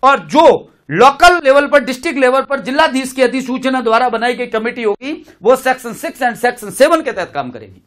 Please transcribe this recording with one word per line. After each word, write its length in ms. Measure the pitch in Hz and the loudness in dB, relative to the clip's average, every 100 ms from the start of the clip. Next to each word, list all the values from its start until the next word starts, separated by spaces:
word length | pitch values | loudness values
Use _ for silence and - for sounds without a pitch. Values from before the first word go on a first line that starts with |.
और 160 | 254 269 | 2 0
जो 520 | 160 220 330 185 - _ _ | 0 4 4 4 -2 _ _
लोकल 500 | 151 254 277 349 349 | 4 4 6 4 4
लेवल 220 | 285 277 285 | 2 2 4
पर, 180 | 285 | 0
डिस्ट्रिक्ट 340 | 254 254 330 285 | 0 -6 -6 0
लेवल 240 | 254 262 | 0 0
पर 180 | 262 277 | -2 -6
जिलाधीश 520 | 196 277 311 262 262 | -6 0 0 0 -6
की 100 | 262 | -2
अधिसूचना 580 | 247 262 254 254 262 262 | -2 0 -6 -4 -4 -2
द्वारा 280 | 226 226 247 | 0 0 0
बनाई 260 | 226 240 | -2 -4
गई 120 | 240 240 | -4 -4
कमेटी 360 | 233 220 220 | -4 -6 -4
होगी, 440 | 226 202 262 311 - _ | -4 -4 -6 -12 -14 _
वो 140 | 208 247 | 0 2
सेक्शन 360 | 254 254 247 | 0 -4 -6
सिक्स 300 | 220 320 339 | -10 -10 -4
and 140 | 254 214 | -6 -2
सेक्शन 340 | 240 240 208 | -4 -4 -12
सेवन 320 | 180 311 330 | 2 2 2
के 100 | 285 | -2
तहत 180 | 202 170 | -8 -8
काम 160 | 143 127 | -8 -10
करेगी। 320 | 120 104 95 | -12 -20 -20